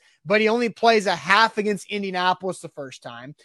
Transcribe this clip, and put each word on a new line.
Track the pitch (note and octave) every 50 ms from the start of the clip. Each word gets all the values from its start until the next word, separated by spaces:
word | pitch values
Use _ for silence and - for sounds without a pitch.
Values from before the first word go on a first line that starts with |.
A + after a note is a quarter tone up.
| _ _ _ _ _
but | D3+ G3+ G#3+
he | A3 G#3+
only | A3 A#3+ A#3+ A3+
plays | - - - A#3 A3+ G#3+ F#3
a | G3 F3+
half | D#3+ C3+ E3+ G3 G#3 A3+ G#3+ - A3
against | G3+ G#3 G#3 F3+ - -
Indianapolis | G3+ G#3 G3 G3 F#3 F3+ F3+ F#3 F3+ - F#3+ F#3+ F3 -
the | - D#3+
first | - - C#3 C3 - -
time. | - C3 A#2+ A#2 B2 C#3+ D3+ -